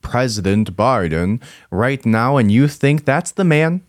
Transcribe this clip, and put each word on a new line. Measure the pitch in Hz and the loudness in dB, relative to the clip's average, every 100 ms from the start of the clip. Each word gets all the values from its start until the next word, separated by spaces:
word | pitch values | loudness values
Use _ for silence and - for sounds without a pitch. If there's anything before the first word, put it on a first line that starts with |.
President | - 120 127 107 92 101 107 92 | -6 -4 -2 -2 0 0 -2 -2
Biden | 113 127 87 78 90 117 - - - | 0 0 0 -2 -2 -4 -8 -20 -8
right | 92 120 135 120 | -4 -2 -2 0
now | 110 120 139 | 0 2 2
and | 107 | 2
you | 110 147 | 4 2
think | - 139 151 143 | 0 0 0 0
that's | 143 180 | -2 -2
the | - 190 | -2 0
man, | 151 160 175 | 2 0 -2